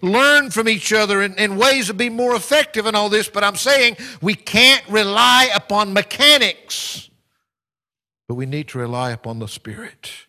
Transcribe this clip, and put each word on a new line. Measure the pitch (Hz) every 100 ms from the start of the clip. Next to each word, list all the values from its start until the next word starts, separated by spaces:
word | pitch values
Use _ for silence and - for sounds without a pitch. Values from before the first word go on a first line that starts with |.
learn | 180 214 277 294 269
from | 190 226
each | 214 -
other | 214 208 202
in, | 202
in | 190 214 196
ways | 254 269 208
to |
be | 202 240
more | 226 247 240
effective | - 294 - 220 214
and | 214
all | 208
this, | 208 202
but | 202
I'm | 202 190
saying | 262 277 240 220 - -
we | 180
can't | 202 - 214 254 269 -
rely | 214 202 202 247 247 254
upon | 202 - 208 202
mechanics. | 196 190 - 285 294 220 165 - - - - - _ _ _ _ _ _ _ _ _ _ _ -
But | 123
we | 131
need | 147 151
to | 131
rely | 120 123 127
upon | 117 117 113
the | 110
Spirit | - - 107 233 - - -